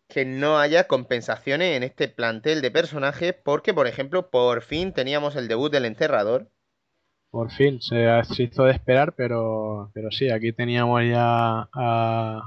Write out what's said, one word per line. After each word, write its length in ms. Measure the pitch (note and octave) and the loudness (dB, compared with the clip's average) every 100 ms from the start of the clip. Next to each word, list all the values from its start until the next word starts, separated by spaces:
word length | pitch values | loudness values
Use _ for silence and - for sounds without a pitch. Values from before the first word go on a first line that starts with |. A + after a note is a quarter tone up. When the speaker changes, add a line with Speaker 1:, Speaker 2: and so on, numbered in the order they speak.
| _ | _
Speaker 1:
que 180 | - C3 | -4 -4
no 340 | C3 C#3+ D3+ | -2 2 2
haya 260 | D3 D#3+ F3+ | 4 4 2
compensaciones 920 | C3 B2 A#2+ A2+ A2 - C#3+ F3+ C#3+ | 0 0 -4 -4 -6 -2 -2 0 0
en 60 | |
este 240 | B2+ - C#3+ | -4 -4 -6
plantel 540 | - A#2 A2 D3+ D#3 | -2 -4 -2 -2 0
de 100 | B2+ | 0
personajes, 600 | D3 E3 D3+ C#3 C3+ E3+ | 0 0 -2 -4 -2 -4
porque, 420 | F3 - D3 - F3+ | -4 -2 -2 0 0
por 120 | C3 | 0
ejemplo, 420 | A2+ C#3 F3+ F3+ | 0 -4 -4 0
por 320 | B2+ B2 A#2 | 2 2 0
fin 280 | - D3+ F#3 | -4 -6 -4
teníamos 440 | F3+ C3 D3 D3 C#3+ | -4 -2 -2 -2 -4
el 120 | A#2+ | -4
debut 240 | A2+ D3 | -2 0
del 140 | C#3+ A#2+ | 0 -2
enterrador, 640 | G#2+ D3+ B2+ G#2 B2 G#3+ _ _ _ _ _ _ _ _ | -2 0 2 2 0 -4 _ _ _ _ _ _ _ _
Speaker 2:
Por 200 | A#2 A#2 | -6 -6
fin, 280 | - C#3 C3 | 2 2 2
se, 280 | - A#2 A#2 A#2 | -4 2 4 4
se 200 | A#2 - | 2 -2
hizo 220 | B2 - C3 | -4 2 4
de 60 | |
esperar, 420 | B2+ - B2+ D3+ | 4 2 2 2
pero, 800 | - A#2+ A#2 A2+ A2 G#2+ G#2+ G#2 | 0 -4 -2 -2 -2 -4 -6 -10
pero 160 | A2 A2 | -10 -8
sí, 220 | - C3+ | -2 -2
aquí 200 | A2+ A2+ | 0 -2
teníamos 520 | A2+ A#2+ A#2+ A#2+ A#2+ | -4 -2 0 2 2
ya 680 | A#2 A#2+ A#2+ A#2 A#2 A2+ G#2+ | 2 2 2 2 2 0 -6
a, 680 | - B2 A#2 A2+ A2+ A2+ A2 | -4 -2 0 0 -2 -4 -6